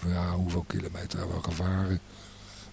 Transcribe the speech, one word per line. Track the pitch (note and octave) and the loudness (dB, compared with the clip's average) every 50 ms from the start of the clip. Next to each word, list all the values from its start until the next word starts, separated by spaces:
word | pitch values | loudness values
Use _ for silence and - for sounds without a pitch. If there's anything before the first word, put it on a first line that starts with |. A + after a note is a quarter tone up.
| - | 0
ja, | F2 F2+ F2 F2 F2 | 0 2 2 2 2
hoeveel | F2+ F2+ F#2 F2 E2+ F2 D#2+ | 4 2 2 4 2 0 0
kilometer | - - - F2 - E2+ F2 F2 - - F2 | 0 -2 -2 -2 -2 -4 -6 -6 -4 -4 -4
hebben | F2 E2+ E2+ | -2 -2 -2
we | E2 - | 0 0
gevaren? | F2 E2+ E2 F2+ F#2 F#2+ F#2 G2 F#2 | 0 0 2 2 4 4 4 4 4
We | F#2+ E2+ - - - - - - - - - - - - - - | 4 2 0 -4 -14 -16 -16 -16 -16 -16 -16 -16 -14 -14 -14 -14